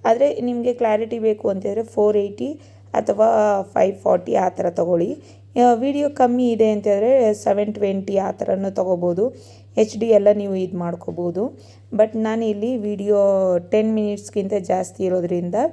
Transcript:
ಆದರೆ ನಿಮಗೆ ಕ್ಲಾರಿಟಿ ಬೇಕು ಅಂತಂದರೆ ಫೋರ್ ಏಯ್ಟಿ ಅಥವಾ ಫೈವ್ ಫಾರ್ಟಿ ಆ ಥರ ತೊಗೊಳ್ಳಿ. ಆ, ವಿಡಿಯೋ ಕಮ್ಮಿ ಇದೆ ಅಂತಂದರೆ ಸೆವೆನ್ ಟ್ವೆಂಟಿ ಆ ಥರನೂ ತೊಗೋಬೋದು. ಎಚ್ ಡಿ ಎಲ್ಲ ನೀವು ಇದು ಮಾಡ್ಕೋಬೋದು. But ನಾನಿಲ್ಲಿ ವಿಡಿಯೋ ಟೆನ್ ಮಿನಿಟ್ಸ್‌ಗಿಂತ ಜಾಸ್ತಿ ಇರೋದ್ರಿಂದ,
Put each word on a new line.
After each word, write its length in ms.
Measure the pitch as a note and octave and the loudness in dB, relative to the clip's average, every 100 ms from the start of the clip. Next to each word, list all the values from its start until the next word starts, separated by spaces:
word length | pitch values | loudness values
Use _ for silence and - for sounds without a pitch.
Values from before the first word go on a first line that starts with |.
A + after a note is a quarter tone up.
ಆದರೆ 360 | A#3+ A#3 C#4+ - | 0 2 2 0
ನಿಮಗೆ 320 | B3 A#3+ A#3+ | -4 -2 -2
ಕ್ಲಾರಿಟಿ 460 | A#3+ A3+ G#3+ A3+ A#3 | 0 0 0 -2 -2
ಬೇಕು 300 | A3 G#3 - | -2 0 -2
ಅಂತಂದರೆ 340 | F#3+ G3 A3 | -2 -4 -4
ಫೋರ್ 340 | A3+ - G#3 G#3 | -4 2 2 2
ಏಯ್ಟಿ 440 | G3+ G#3 C4 D4+ - - - | 0 -4 -8 -8 -16 -20 -6
ಅಥವಾ 680 | - - G#3 A3 A3 G#3 G3 | -4 0 2 4 4 2 0
ಫೈವ್ 340 | F#3+ - F#3+ G3 | -2 0 0 0
ಫಾರ್ಟಿ 380 | F#3+ F3+ F3+ | 0 0 0
ಆ 140 | G#3 F3+ | 0 0
ಥರ 220 | - F3+ | -2 -4
ತೊಗೊಳ್ಳಿ. 460 | - F3 F3 G3 C#4+ - - - A#3+ | -2 0 0 -2 -6 -14 -20 -6 2
ಆ, 100 | B3 | 4
ವಿಡಿಯೋ 380 | A#3 C4+ C#4+ D4 | 4 0 0 -2
ಕಮ್ಮಿ 400 | D4 B3 B3 B3 | 2 2 2 0
ಇದೆ 200 | A3 A3 | 2 2
ಅಂತಂದರೆ 640 | G#3 G#3 G3+ A#3+ C4+ A3 | 2 0 2 4 4 4
ಸೆವೆನ್ 400 | G#3 G#3+ G3+ G#3 | 2 0 0 -2
ಟ್ವೆಂಟಿ 420 | G#3 G3+ G3 G3 G3 | -2 -2 -2 -2 -2
ಆ 140 | F#3+ | -2
ಥರನೂ 400 | F#3+ - F#3+ G3 | -4 -2 -2 -2
ತೊಗೋಬೋದು. 600 | F#3+ F#3 F3 F3 F3 B3 - - - - - | -2 -2 0 0 0 -2 -4 -20 -20 -6 -2
ಎಚ್ 200 | G#3+ G#3 | -2 -2
ಡಿ 100 | A3+ | 2
ಎಲ್ಲ 220 | G#3 G3+ | 4 6
ನೀವು 200 | G#3 G3+ | 4 0
ಇದು 240 | F#3+ F3+ F3 | -4 -4 -4
ಮಾಡ್ಕೋಬೋದು. 1000 | E3+ E3+ - E3+ F3 F3 B3 - - - - | -6 -6 -8 -6 -4 -4 -6 -8 -20 -20 -4
But 240 | G#3+ A3 A3 | 0 0 0
ನಾನಿಲ್ಲಿ 580 | A3 A3+ A3 G3+ A3+ B3+ | -4 -2 -2 -2 -4 -4
ವಿಡಿಯೋ 420 | G#3 G#3 G3+ G3+ G3 G3 F#3 F3 | -4 -4 0 2 2 2 2 0
ಟೆನ್ 360 | F3 G#3+ A3 | 0 0 0
ಮಿನಿಟ್ಸ್‌ಗಿಂತ 580 | A3 G#3 G3+ - G#3 F#3+ | 0 -2 -6 -8 -6 -2
ಜಾಸ್ತಿ 500 | G3+ F3+ F#3 F3+ - | -2 -2 -2 -4 -4
ಇರೋದ್ರಿಂದ, 500 | F#3 F3+ F3 F3 F3 G3+ D#4+ | -2 0 -2 -4 -2 -2 -2